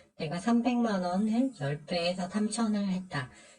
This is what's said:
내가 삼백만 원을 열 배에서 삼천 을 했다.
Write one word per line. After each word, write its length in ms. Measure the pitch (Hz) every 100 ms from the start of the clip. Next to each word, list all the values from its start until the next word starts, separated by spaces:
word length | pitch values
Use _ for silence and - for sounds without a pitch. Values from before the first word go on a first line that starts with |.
| - -
내가 220 | 160 175
삼백만 640 | 233 240 247 240 233 190
원을 480 | 180 185 220 226 269 -
열 220 | 139 147 -
배에서 440 | 175 175 185 180
삼천 460 | 208 214 233 220 208
을 120 | 202
했다. 420 | 185 185 143 131 - -